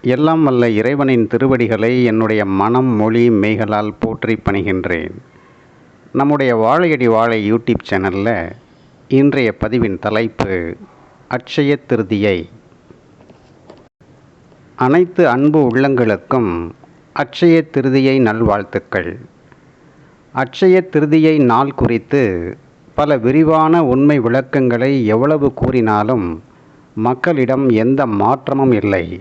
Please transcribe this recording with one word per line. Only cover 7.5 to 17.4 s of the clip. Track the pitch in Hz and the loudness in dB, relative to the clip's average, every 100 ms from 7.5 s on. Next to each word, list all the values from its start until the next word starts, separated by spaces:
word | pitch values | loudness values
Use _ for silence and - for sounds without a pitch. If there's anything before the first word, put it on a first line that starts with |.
| 113 113 110 - | -2 -2 -4 -4
சேனல்ல | 98 95 95 107 104 82 - _ _ _ _ _ | -4 -4 -4 -4 -4 -8 -14 _ _ _ _ _
இன்றைய | 135 139 139 117 | 2 2 2 -2
பதிவின் | 104 110 120 117 92 | -2 -4 -2 -2 -4
தலைப்பு | 104 107 113 - 101 92 85 90 202 - - _ _ | -4 -2 -4 -4 -6 -4 -6 -12 -18 -20 -20 _ _
அட்சய | 123 - - 143 143 - | -10 -6 -2 0 -2 -2
திருதியை. | 120 95 104 104 90 82 - _ _ _ - _ _ - - _ _ - - _ _ _ - _ _ _ _ _ - | -2 -2 -2 0 -2 -6 -20 _ _ _ -20 _ _ -20 -20 _ _ -20 -20 _ _ _ -20 _ _ _ _ _ -4
அனைத்து | 127 160 180 180 160 | 0 2 2 2 2
அன்பு | 120 147 156 | 2 2 2
உள்ளங்களுக்கும் | 131 120 139 131 113 98 - 131 107 85 85 - - - _ - | 2 2 0 2 0 -2 -2 0 0 -2 -8 -12 -20 -20 _ -8
அட்சய | 147 - | -8 0